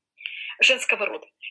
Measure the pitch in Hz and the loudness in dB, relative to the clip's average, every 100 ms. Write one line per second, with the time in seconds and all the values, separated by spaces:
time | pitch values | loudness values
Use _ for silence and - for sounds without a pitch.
0 | _ _ - - - - - 254 - 226 | _ _ -16 -12 -10 2 4 4 0 -2
1 | 202 165 - _ - | -2 -6 -12 _ -16